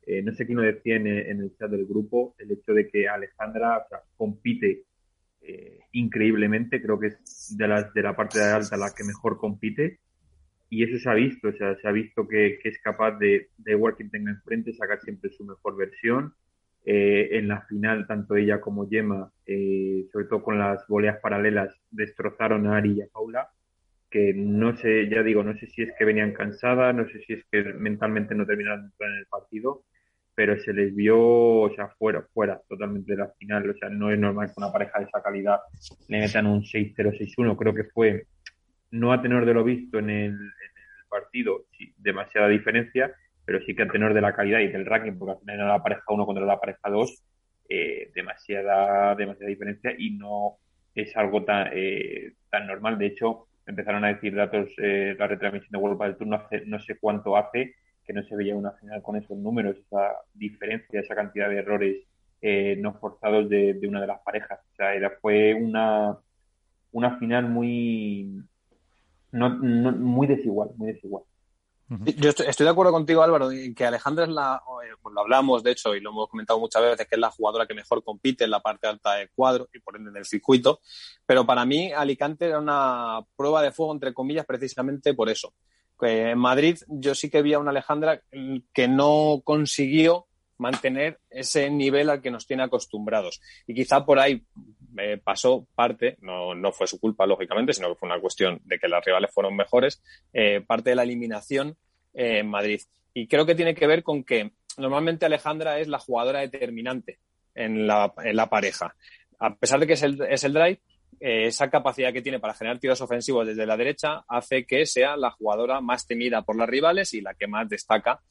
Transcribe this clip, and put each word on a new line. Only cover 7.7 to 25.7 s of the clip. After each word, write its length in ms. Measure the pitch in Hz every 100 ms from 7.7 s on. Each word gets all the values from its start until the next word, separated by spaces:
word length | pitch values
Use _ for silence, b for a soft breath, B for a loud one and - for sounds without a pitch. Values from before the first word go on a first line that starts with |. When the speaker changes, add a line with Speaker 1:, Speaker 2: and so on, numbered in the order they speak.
| 104 101
Speaker 1:
de 100 | 107
la 140 | 101 95
parte 220 | 107 110
de 140 | 104
alta 240 | 107 101 101
la 160 | 101 -
que 80 |
mejor 320 | 104 98 113 110
compite, 640 | 107 98 107 104 160 - _ _ _ _ _ _ _
y 120 | 110
eso 160 | 113 120
se 120 | 127
ha 40 |
visto, 340 | 117 131 123 107
o 40 |
sea, 240 | 104 101 95
se 100 | 107
ha 60 |
visto 340 | 104 110 - 101
que, 320 | 107 104 -
que 80 | 110
es 100 | -
capaz 380 | 107 107 110 104
de, 320 | 104 101 - _
da 140 | 107
igual 240 | 107 110 107
quien 140 | 104
tenga 200 | 107 104
enfrente, 420 | 101 - 113 113
sacar 260 | 113 101 104
siempre 300 | - 101 98
su 140 | -
mejor 320 | 101 95 104 98
versión. 580 | 95 - 113 123 151 _ _ _ _ _
Eh, 520 | - 104 101 101 104 110
en 80 | 104
la 140 | 104 -
final, 400 | 104 110 110 101
tanto 260 | 104 101
ella 260 | 104 104 104
como 280 | 104 101 98
Gemma, 420 | 110 107 98 92 _ -
eh, 600 | 98 98 98 95 95 95
sobre 160 | 104 101
todo 160 | 110
con 160 | - 104
las 260 | 101 101 -
voleas 320 | 104 104 104
paralelas, 520 | 107 101 107 101 98 _ _
destrozaron 760 | 107 107 - 120 - 110 107 104
a 120 | 107
Ari 160 | 104
y 80 | 101
a 40 | 101
Paula, 440 | - 113 120 - _ _ _ _ _ _
que 240 | 107 101
no 420 | 98 101 104 117 117
sé, 320 | 117 110 104
ya 140 | 110
digo, 200 | 110 107
no 140 | 104 107
sé 120 |
si 140 | -